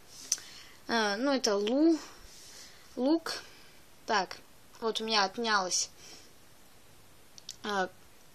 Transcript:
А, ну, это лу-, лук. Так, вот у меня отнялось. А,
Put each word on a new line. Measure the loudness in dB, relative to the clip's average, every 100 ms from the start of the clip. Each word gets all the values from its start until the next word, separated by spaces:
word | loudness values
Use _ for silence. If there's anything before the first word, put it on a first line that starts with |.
| -20 -10 -6 -6 -6 -18 -20 -12 -2
А, | 2 2 2
ну, | 2
это | 2 2 2
лу-, | 2 6 6 4 -2 -18 -20 -20 -18 -18 -20 -20 -12 0
лук. | 2 2 0 -10 -12 -20 -20 -20 -20 -12 0
Так, | 0 0 -6 -18 -20 -20 -6
вот | -4 -2
у |
меня | 0 2
отнялось. | 2 0 2 2 2 -2 -2 -8 -20 -20 -20 -20 -20 -20 -20 -20 -20 -20 -20 -20 -20 -18 -16 -10
А, | -2 0 0 -4 -20 -20 -20